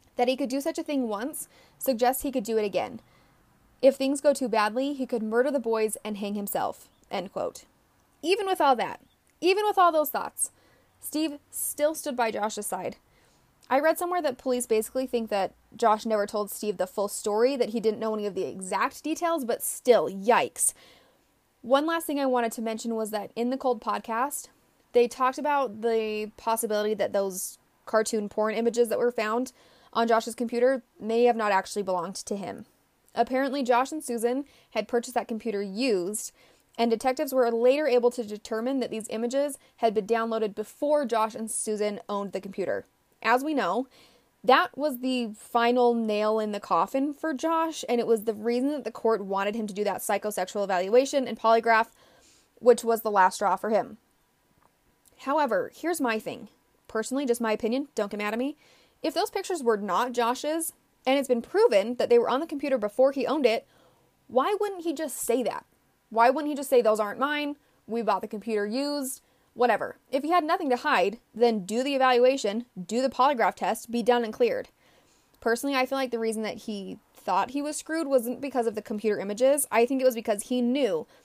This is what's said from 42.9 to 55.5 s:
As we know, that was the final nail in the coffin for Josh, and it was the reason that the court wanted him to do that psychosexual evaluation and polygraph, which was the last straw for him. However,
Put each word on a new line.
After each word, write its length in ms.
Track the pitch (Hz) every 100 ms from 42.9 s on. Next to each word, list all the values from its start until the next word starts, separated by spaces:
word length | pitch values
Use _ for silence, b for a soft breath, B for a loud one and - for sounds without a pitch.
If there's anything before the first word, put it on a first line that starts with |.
| _ _ _
As 220 | 220 247
we 80 | 285
know, 340 | 294 185 202 269 b b b b _
that 360 | - 269 359 -
was 220 | 302 247
the 300 | 254 254 233 220
final 560 | - 240 233 247 240
nail 460 | 233 220 208 214 220
in 140 | 214
the 80 | 202
coffin 520 | - 175 185 269 285
for 220 | 285 320
Josh, 500 | 262 320 330 320 311 -
and 120 | 240
it 60 | 208
was 180 | 233
the 80 | 220
reason 380 | 208 214 240 277
that 140 | 294
the 60 | 226
court 320 | - 226 220
wanted 320 | 190 196 208 220
him 100 | 214
to 80 |
do 100 | 196
that 160 | 208 185
psychosexual 640 | - 202 208 202 185 208
evaluation 600 | 196 185 190 233 269 285 254
and 100 | 220
polygraph, 500 | 226 226 226 220 226 b b b b b b _
which 240 | 226 247
was 180 | 226 226
the 80 | 226
last 240 | 202 185
straw 220 | - 202 185
for 140 | 214
him. 280 | 214 - - _ _ _ _ _ _ _ _ _ _ _ _
However, 520 | - 302 294